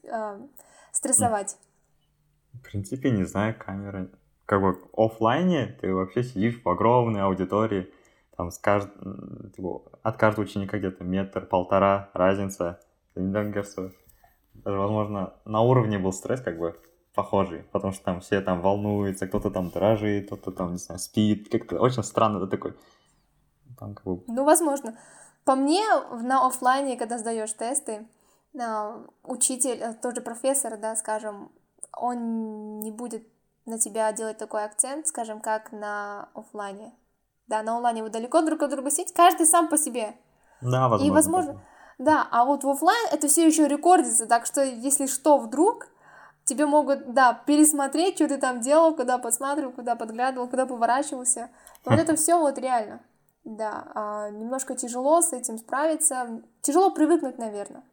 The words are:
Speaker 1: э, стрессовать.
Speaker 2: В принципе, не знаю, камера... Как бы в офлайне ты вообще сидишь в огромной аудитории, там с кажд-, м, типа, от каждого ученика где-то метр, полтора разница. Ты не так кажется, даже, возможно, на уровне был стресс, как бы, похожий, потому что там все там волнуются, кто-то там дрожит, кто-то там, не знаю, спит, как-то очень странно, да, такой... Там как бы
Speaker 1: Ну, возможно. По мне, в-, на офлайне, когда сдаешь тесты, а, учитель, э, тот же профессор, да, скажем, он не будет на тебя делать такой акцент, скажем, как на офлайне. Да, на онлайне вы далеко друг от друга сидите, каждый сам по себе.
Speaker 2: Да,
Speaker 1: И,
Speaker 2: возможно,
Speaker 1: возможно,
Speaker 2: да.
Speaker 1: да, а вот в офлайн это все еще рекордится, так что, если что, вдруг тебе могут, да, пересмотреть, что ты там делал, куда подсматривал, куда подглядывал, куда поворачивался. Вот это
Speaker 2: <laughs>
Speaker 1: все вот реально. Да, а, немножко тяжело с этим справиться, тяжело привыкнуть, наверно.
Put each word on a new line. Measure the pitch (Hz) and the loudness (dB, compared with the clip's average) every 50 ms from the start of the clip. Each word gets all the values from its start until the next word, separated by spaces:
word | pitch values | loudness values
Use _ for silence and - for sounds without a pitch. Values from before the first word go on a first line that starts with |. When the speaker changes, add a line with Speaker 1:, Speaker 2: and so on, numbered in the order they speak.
| - | -12
Speaker 1:
э, | - - 226 220 208 202 202 240 285 _ - - _ _ - - _ | -8 -8 -8 -6 -8 -10 -12 -18 -20 _ -20 -20 _ _ -20 -20 _
стрессовать. | - - - 254 254 - 262 240 220 202 196 196 - _ _ _ _ _ _ _ _ _ _ _ _ _ _ _ _ _ _ _ - | -8 -6 -2 0 2 2 2 2 0 -2 -4 -8 -12 _ _ _ _ _ _ _ _ _ _ _ _ _ _ _ _ _ _ _ -20
Speaker 2:
В | - _ - | -20 _ -10
принципе, | - 101 98 - 131 127 131 139 | -10 -10 -8 -8 -10 -2 0 0
не | 117 101 92 | 2 2 0
знаю, | 82 - 98 104 110 113 | 0 -2 -2 -2 -2 -4
камера... | - - - 95 98 101 101 98 98 92 - - _ _ _ _ _ _ | -6 -10 -10 -10 -10 -10 -10 -8 -8 -10 -10 -12 _ _ _ _ _ _
Как | - 104 98 | 2 2 4
бы | 98 95 90 | 4 2 2
в | - - - - - 110 | 0 -8 -10 2 2 2
офлайне | 113 - - 110 110 123 151 180 185 180 147 113 101 - - | 2 2 2 2 2 4 4 2 2 2 2 0 -4 -6 -6
ты | - 95 95 | -4 -2 0
вообще | 92 95 92 - 123 123 | -2 -2 -2 -2 -4 -4
сидишь | 127 - 92 101 117 117 - - | -4 -2 -2 -2 -2 -2 -2 -2
в | - | -2
огромной | 90 - 104 113 120 123 120 117 110 101 98 | 0 2 4 4 4 4 4 2 0 0 0
аудитории, | 98 95 92 92 90 98 104 110 113 104 95 92 - _ _ _ _ _ _ _ _ _ | 0 0 0 -2 0 0 0 0 0 0 -4 -4 -6 _ _ _ _ _ _ _ _ _
там | - 90 87 | -8 -8 -8
с | 85 - | -8 -2
кажд-, | - 107 101 101 101 95 - - | 0 2 2 2 0 -4 -12 -16
м, | - 95 - - - - - - - 98 _ | -14 -14 -14 -12 -14 -16 -16 -16 -16 -18 _
типа, | - 95 90 - - - - - _ _ | -10 -8 -8 -8 -8 -12 -18 -20 _ _
от | 117 113 | -4 0
каждого | - 117 107 104 107 104 | 2 2 2 2 2 -4
ученика | 95 - 104 98 95 - | -4 -4 -6 -6 -4 -6
где-то | 107 98 95 92 - 92 | -4 -4 -4 -6 -6 -6
метр, | 90 92 95 98 95 - 95 - | -4 -2 -2 -2 -2 -6 -8 -6
полтора | - - 92 90 - 101 98 98 98 98 101 101 - _ | 0 0 0 0 2 2 4 4 4 4 2 -2 -8 _
разница. | 90 90 95 98 98 101 95 95 - 87 85 87 - _ _ _ _ _ _ _ | 2 2 2 2 2 -2 -6 -4 -4 -6 -6 -6 -10 _ _ _ _ _ _ _
Ты | 92 | -6
не | 92 95 95 | -4 -2 -2
так | 104 104 104 101 | -2 -4 -4 -4
кажется, | 104 101 - - - 92 92 - _ _ _ _ _ _ _ _ _ _ _ _ | -6 -8 -8 -10 -10 -10 -10 -12 _ _ _ _ _ _ _ _ _ _ _ _
даже, | - - 101 101 | -10 -8 -4 -2
возможно, | 98 98 101 110 107 104 104 104 101 92 - - _ _ | -2 0 0 0 -2 -2 -2 -4 -6 -6 -8 -10 _ _
на | 107 107 107 | -4 0 2
уровне | 113 123 127 127 110 107 104 | 4 6 6 4 4 2 0
был | 98 92 95 95 | 0 0 -2 -4
стресс, | - - - 123 - | -4 -4 -4 -4 -4
как | - 92 85 82 | -4 -8 -6 -4
бы, | 85 82 - - _ _ _ _ _ _ _ | -4 -6 -6 -8 _ _ _ _ _ _ _
похожий, | - 98 - - 98 95 92 85 73 - _ | -4 -2 0 2 2 2 0 -2 -12 -12 _
потому | - 101 95 98 98 | -6 -2 -2 -2 -6
что | - _ | -4 _
там | 98 92 90 | -4 -4 -4
все | - - 104 98 | -2 0 -2 0
там | 95 98 92 87 | 0 0 -2 2
волнуются, | 85 98 101 104 104 104 104 101 101 98 95 - 98 | 2 0 0 2 0 -2 0 0 0 -2 -2 -4 -6
кто-то | 95 - 104 - 104 | -4 -4 -2 -2 -2
там | 92 101 90 87 | -4 -2 -4 -4
дрожит, | - 85 92 107 113 104 107 104 101 101 101 | -2 0 2 4 2 2 2 -2 -2 -2 -4
кто-то | 101 101 98 - 98 | -8 -12 -10 -10 -12
там, | 90 - 92 87 87 | -8 -6 -6 -6 -6
не | |
знаю, | 90 - - 82 90 | -10 -10 -12 -12 -12
спит, | - - _ 107 107 107 104 101 - - | -12 -4 _ 0 2 2 2 0 -2 -4
как-то | - 113 - - 87 82 | -4 -4 -4 -4 -2 2
очень | - 127 127 - 104 | 2 2 2 0 -6
странно, | - - - 113 107 107 92 | -2 0 2 2 2 2 -2
да, | 92 | -4
такой... | 95 - - - - - _ _ _ _ _ _ _ _ _ _ _ _ _ _ _ _ _ _ _ 123 _ | -4 -4 -6 -6 -10 -12 _ _ _ _ _ _ _ _ _ _ _ _ _ _ _ _ _ _ _ -20 _
Там | - 104 101 | -16 -16 -16
как | - _ | -12 _
бы | 95 92 87 - | -8 -8 -8 -8
Speaker 1:
Ну, | - 226 254 269 | -8 -4 0 4
возможно. | 294 349 349 349 302 277 277 - 226 226 - - - - - - - _ _ _ | 4 4 6 4 0 -2 -2 -6 -10 -14 -14 -20 -20 -20 -20 -20 -20 _ _ _
По | - 269 | 0 2
мне, | 262 269 285 311 381 440 440 381 285 - - | 2 4 2 2 2 4 4 2 2 0 -4
в-, | - 233 226 | -10 -8 -4
на | 247 262 262 254 | 0 2 2 2
офлайне, | 254 254 - 254 247 254 269 277 269 247 | 2 0 2 2 2 2 2 0 -4 -4
когда | 247 247 214 233 | -4 -4 -6 -6
сдаешь | 240 214 233 226 226 214 214 - | -6 -4 -4 -4 -4 -4 -6 -6
тесты, | - - 233 277 - - - 220 208 220 226 _ _ _ _ _ _ _ _ _ 277 | -6 -6 -4 -4 -4 -4 -6 -10 -10 -12 _ _ _ _ _ _ _ _ _ _ -8
а, | 240 226 220 214 214 208 233 220 233 - _ _ _ | -6 -4 -4 -4 -6 -6 -10 -14 -18 -20 _ _ _
учитель, | - 247 240 - - 262 247 262 269 247 - | -10 -4 -2 0 -2 0 0 0 0 0 -4
э, | - 233 226 - | -6 -8 -8 -6
тот | - 247 233 | -8 -6 -6
же | 240 | -6
профессор, | 233 233 233 226 - 262 269 269 - 233 220 | -8 -10 -10 -4 -2 0 0 0 -2 -4 -6
да, | 202 214 220 220 | -6 -8 -6 -6
скажем, | 226 - - 214 214 214 214 208 202 - - _ _ _ _ _ _ - _ - | -6 -4 -4 -6 -4 -6 -8 -12 -12 -18 -20 _ _ _ _ _ _ -20 _ -12
он | - - 247 247 240 233 226 226 226 220 220 214 214 214 214 214 214 | -6 -4 -4 -4 -4 -4 -4 -4 -4 -4 -6 -8 -12 -12 -12 -10 -10
не | 214 220 | -10 -10
будет | 214 220 247 240 220 220 226 _ _ _ _ _ _ _ _ | -10 -10 -12 -10 -10 -12 -14 _ _ _ _ _ _ _ _
на | - 226 226 | -12 -4 -4
тебя | - 220 202 220 220 220 214 | -4 -4 -2 -2 -2 -2 -2
делать | 214 220 220 214 | -4 -8 -8 -8
такой | - 220 220 - 214 214 | -10 -12 -8 -6 -6 -6
акцент, | 214 214 - - 254 277 311 311 | -6 -2 -2 -2 -2 -2 -6 -6
скажем, | - - - 226 220 214 214 | -6 -6 -6 -8 -8 -8 -8
как | 220 226 220 220 220 - | -4 -2 -2 -4 -4 -10
на | - 208 208 208 208 208 208 202 208 202 - - _ | -14 -12 -8 -8 -6 -6 -8 -8 -10 -12 -14 -16 _
офлайне. | 220 220 _ - 214 202 202 196 202 220 233 _ _ _ _ _ _ _ _ _ _ _ | -18 -18 _ -12 -12 -10 -10 -12 -14 -16 -20 _ _ _ _ _ _ _ _ _ _ _
Да, | _ 214 214 220 | _ -4 -4 -2
на | 220 226 | -2 -4
онлайне | 240 240 240 226 226 220 | 0 0 0 0 0 -6
вы | 220 | -6
далеко | 208 226 226 247 - 330 | -6 -6 -6 2 2 4
друг | 320 320 320 311 | 4 4 0 0
от | 294 277 | -2 -2
друга | 277 269 254 277 | -2 -4 -4 -2
сидите, | 285 - 359 - _ | -2 -2 -4 -4 _
каждый | - 339 359 359 359 339 | 6 6 6 8 6 4
сам | 311 - 339 330 | 6 6 6 4
по | 330 311 | 4 0
себе. | 294 - 262 233 247 220 208 - _ _ _ _ _ _ _ _ _ | 0 0 -2 -4 -6 -6 -6 -8 _ _ _ _ _ _ _ _ _
Speaker 2:
Да, | 123 123 127 127 131 | -2 0 2 4 4
Speaker 1:
И, | 127 113 104 262 294 | 4 4 4 4 4
Speaker 2:
возможно, | 277 | 4
Speaker 1:
возможно, | 302 302 302 330 370 339 285 - - - - - - - - - | 4 4 4 2 0 0 -2 -6 -12 -16 -20 -20 -20 -20 -20 -14
Speaker 2:
да. | _ 262 | _ 2
Speaker 1:
да, | 302 311 285 240 - | 2 2 2 2 2
а | - 233 240 | 2 2 4
вот | 262 285 277 277 | 4 2 2 2
в | 269 | 0
офлайн | 277 277 320 349 415 480 453 381 | 0 4 4 4 4 4 2 0
это | 285 302 - | -2 0 2
все | 285 - - 330 | 2 4 6 6
еще | 320 311 320 302 | 6 6 6 4
рекордится, | 277 285 294 294 339 359 359 277 240 226 233 226 | 4 2 2 6 6 6 6 6 4 0 0 2
так | 214 233 233 - | 4 2 2 2
что, | - - 285 277 | -2 0 0 0
если | 269 247 226 233 277 262 - 277 | 0 -2 -4 -2 -2 0 0 -2
что, | 269 - - - 311 294 269 | -4 -4 0 4 6 6 6
вдруг | 226 220 247 269 339 427 494 - - - _ _ _ - - - - - _ _ _ | 4 -2 0 2 4 4 2 0 -10 -18 _ _ _ -20 -20 -20 -20 -20 _ _ _
тебе | - 262 233 302 | -4 0 0 2
могут, | 294 285 302 285 254 277 - - 247 233 | 4 4 4 4 4 0 -2 -2 -2 4
да, | 262 262 247 233 240 - | 6 6 6 6 2 0
пересмотреть, | - 294 294 302 294 - 285 277 269 - 294 339 381 349 | 2 6 8 8 6 6 2 -2 -2 0 0 0 0 2
что | - 311 | 0 0
ты | 294 285 | 0 0
там | 269 285 262 247 240 | -2 -2 -2 -2 -4
делал, | 226 262 285 320 330 320 311 | 0 4 6 6 6 6 4
куда | 320 247 247 254 | 2 0 0 0
подсматривал, | 247 247 233 226 - 269 269 285 302 277 254 254 | -2 0 -4 -4 -2 -2 -2 -2 -2 -4 -6 -8
куда | - 233 240 233 | -8 -4 -4 -4
подглядывал, | 233 233 220 220 226 247 262 269 254 247 | -4 -4 -8 -4 -2 -2 -2 -2 -4 -6
куда | 247 - 254 262 | -4 -2 -2 -2
поворачивался. | 254 254 233 233 226 240 269 302 - 294 254 254 247 - 233 233 - - - _ - - - _ | -2 0 -2 0 2 2 0 0 -4 -6 -4 -2 -2 -2 -2 -4 -14 -16 -20 _ -20 -20 -12 _
Вот | 254 254 - | 2 2 4
это | 330 320 311 | 4 2 2
Speaker 2:
<laughs> | |
Speaker 1:
все | - - - 339 349 | 0 4 4 4 4
вот | 320 277 269 277 | 4 2 0 -2
реально. | 240 262 254 240 214 - - 240 _ _ _ _ _ _ _ _ _ | -2 0 0 0 -2 -4 -10 -18 _ _ _ _ _ _ _ _ _
Да, | 233 220 214 220 214 208 - - - - | -18 -10 -8 -6 -6 -6 -8 -12 -10 -8
а, | 214 214 208 208 208 208 208 | -8 -6 -6 -6 -6 -8 -8
немножко | 208 214 220 233 254 262 262 - 262 | -10 -10 -8 -6 -6 -6 -6 -8 -8
тяжело | 247 269 233 240 247 254 277 311 339 | -8 -8 -6 -6 -2 2 4 4 4
с | 339 - - | 4 0 -2
этим | 247 247 - 226 | -6 -8 -8 -8
справиться, | 220 - - - 269 302 330 311 302 - - 262 254 247 233 226 233 - _ _ _ | -10 -8 -6 -2 0 0 0 0 2 0 -2 0 -2 -6 -6 -8 -12 -14 _ _ _
тяжело | - - 277 339 381 381 | -2 2 4 4 4 4
привыкнуть, | 370 - 311 294 339 320 294 262 254 - | 4 2 2 4 4 2 2 -4 -8 -8
наверно. | 233 220 208 202 202 - - 269 - _ | -10 -8 -8 -10 -10 -10 -14 -20 -20 _